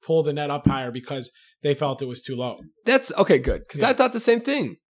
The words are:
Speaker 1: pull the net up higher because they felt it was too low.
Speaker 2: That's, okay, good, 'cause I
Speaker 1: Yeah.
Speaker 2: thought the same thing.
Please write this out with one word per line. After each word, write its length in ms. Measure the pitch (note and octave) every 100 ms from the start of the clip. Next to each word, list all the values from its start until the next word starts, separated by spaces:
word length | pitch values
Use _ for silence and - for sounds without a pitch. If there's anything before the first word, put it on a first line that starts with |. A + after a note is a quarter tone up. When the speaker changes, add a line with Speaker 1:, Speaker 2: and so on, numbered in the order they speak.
| -
Speaker 1:
pull 160 | D#3+
the 100 | D3+
net 200 | D3 D3
up 160 | C#3+ C#3+
higher 240 | C3+ B2+
because 400 | B2 - C#3 B2+ _ _ _
they 100 | D3
felt 300 | C#3+ D3 C3
it 20 | C3
was 140 | A#2+
too 140 | - B2+
low. 240 | B2 G#2+ - _ -
Speaker 2:
That's, 260 | C4 - -
okay, 220 | G3+ D3+
good, 240 | B2+ F2+ -
'cause 140 | D3+
I 60 | C4
Speaker 1:
Yeah. 40 |
Speaker 2:
thought 200 | C4 B3+
the 60 | A#3+
same 220 | A3+ A#3
thing. 340 | A#3 C#4 D3 -